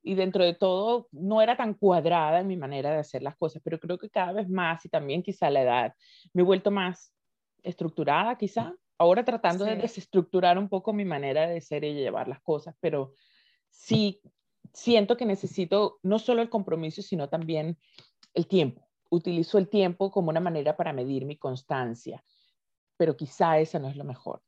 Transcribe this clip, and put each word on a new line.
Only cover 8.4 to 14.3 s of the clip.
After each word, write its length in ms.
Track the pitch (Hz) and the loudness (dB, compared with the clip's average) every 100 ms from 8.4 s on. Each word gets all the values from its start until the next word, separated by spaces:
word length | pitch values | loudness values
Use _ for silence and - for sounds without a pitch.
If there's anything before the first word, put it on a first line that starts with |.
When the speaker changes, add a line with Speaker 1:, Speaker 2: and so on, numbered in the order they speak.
| 202 - 240 359 _ _ | -4 -4 -6 -12 _ _
Speaker 1:
Ahora 260 | 175 190 | 6 6
tratando 400 | 240 233 180 180 | 2 0 0 0
de 120 | 202 208 | -2 -2
Speaker 2:
Sí. 60 | |
Speaker 1:
desestructurar 760 | 226 - - 190 170 185 180 180 | -4 -6 0 0 2 4 6 4
un 100 | 202 | 2
poco 240 | 190 220 | -2 -2
mi 140 | 208 190 | -2 -2
manera 420 | 147 139 143 165 | -2 0 0 0
de 140 | 170 | -2
ser 240 | - 147 147 | -6 -4 -4
y 80 | |
llevar 340 | 147 123 110 123 | -2 -4 -4 -6
las 140 | 139 | -8
cosas, 340 | - 151 165 - | -4 -4 -6 -6
pero 320 | 165 151 135 _ _ _ _ _ _ | -4 -2 -6 _ _ _ _ _ _
sí 500 | _ - 220 208 185 _ | _ 0 2 2 -2 _